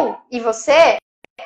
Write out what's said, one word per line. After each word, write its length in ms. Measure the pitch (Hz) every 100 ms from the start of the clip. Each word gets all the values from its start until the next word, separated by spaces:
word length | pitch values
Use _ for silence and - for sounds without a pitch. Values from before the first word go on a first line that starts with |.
| 277 - _
E 120 | 247
você, 560 | 233 220 - 294 320 214 - _ _ -